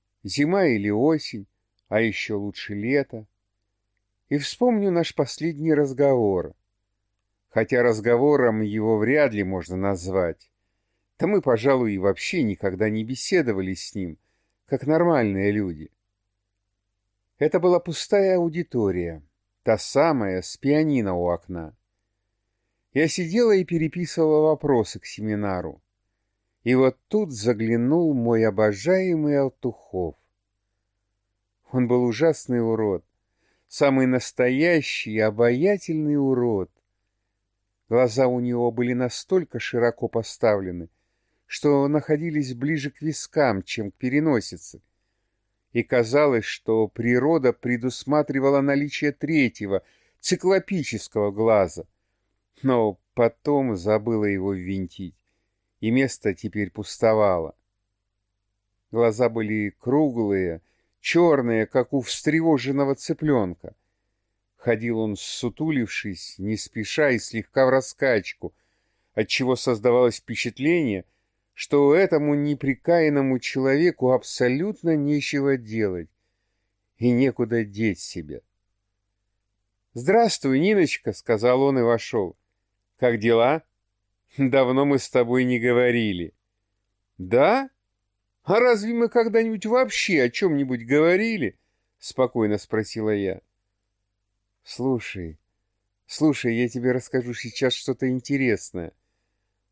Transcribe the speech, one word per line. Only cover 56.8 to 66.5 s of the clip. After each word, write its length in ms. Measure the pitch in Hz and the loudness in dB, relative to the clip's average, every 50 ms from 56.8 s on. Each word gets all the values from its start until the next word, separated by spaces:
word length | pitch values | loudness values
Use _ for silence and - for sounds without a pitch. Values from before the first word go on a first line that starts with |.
| 104 - - - - 113 110 107 107 101 92 87 80 80 - _ _ _ _ _ _ _ _ _ _ _ _ _ _ _ _ _ _ _ _ _ _ _ _ _ _ _ - | -14 -12 -4 0 2 2 4 4 4 4 2 0 -2 -6 -10 _ _ _ _ _ _ _ _ _ _ _ _ _ _ _ _ _ _ _ _ _ _ _ _ _ _ _ 0
Глаза 360 | 113 117 117 107 110 127 117 | 2 2 2 2 2 2 0
были 420 | 113 120 110 104 107 107 104 101 - _ | 0 0 -4 -2 -2 -2 -4 -4 -6 _
круглые, 800 | - 120 131 147 156 143 120 117 113 101 101 95 92 87 82 80 - _ _ _ _ _ _ _ | -4 0 2 2 2 2 0 0 0 0 2 0 0 -2 -4 -6 -10 _ _ _ _ _ _ _
черные, 680 | - - - 170 175 170 156 135 123 120 113 110 110 | -4 0 2 4 4 4 4 2 2 2 0 0 0
как 260 | - - 131 123 - - | 0 0 -2 0 0 -2
у 80 | 139 | -4
встревоженного 960 | 120 - - - - 156 151 160 165 165 156 135 120 135 135 139 139 135 139 | -4 -4 -6 -6 -2 -2 0 2 2 2 2 2 0 -2 -2 0 0 0 -2
цыпленка. 800 | - - - 160 - 156 151 143 123 104 92 85 - - - - _ _ _ _ _ _ _ _ _ _ _ _ _ _ _ _ | -4 -4 -6 -6 -2 0 0 2 2 0 -2 -4 -10 -14 -20 -20 _ _ _ _ _ _ _ _ _ _ _ _ _ _ _ _
Ходил 440 | _ - 123 117 107 113 117 117 110 | _ -2 -2 -2 0 -2 -4 -2 -2
он, 160 | 110 107 101 | -2 -4 -4
ссутулившись, 1200 | 95 - - - - - 120 - - 151 160 156 135 117 101 - - - 107 92 87 - - - - | -6 -8 -12 -10 -6 -6 -6 -6 -6 -4 -4 -2 -2 -2 -4 -6 -8 -8 -8 -10 -12 -12 -16 -14 -8
не 180 | 95 104 | -6 -6